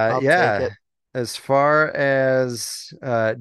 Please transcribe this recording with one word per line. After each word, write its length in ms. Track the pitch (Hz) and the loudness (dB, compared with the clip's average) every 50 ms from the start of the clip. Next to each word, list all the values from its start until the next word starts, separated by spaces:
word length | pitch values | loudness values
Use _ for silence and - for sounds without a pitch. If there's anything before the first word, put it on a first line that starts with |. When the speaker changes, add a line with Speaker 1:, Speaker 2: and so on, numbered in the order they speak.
| 110 113 | 2 2
Speaker 1:
I'll 120 | 113 131 | 0 0
take 20 | 135 | 2
Speaker 2:
yeah, 360 | 135 165 185 165 123 104 101 | 2 2 2 2 2 0 -2
Speaker 1:
it. 140 | 127 120 104 - _ _ _ _ _ _ - | -4 -6 -8 -10 _ _ _ _ _ _ -8
Speaker 2:
as 220 | 131 120 110 - | -8 -6 -6 -8
far 520 | - - - 135 139 139 147 151 151 156 151 | -10 -4 0 2 2 4 4 4 2 2 0
as, 1000 | - - 143 139 135 135 135 131 131 131 131 127 120 113 - - - - - - 160 - | 0 -2 0 0 2 2 2 2 2 0 0 -2 -4 -8 -8 -10 -12 -14 -16 -18 -18 -12
uh, 340 | - 135 120 113 110 110 113 117 | -6 -2 -2 0 0 0 -2 -4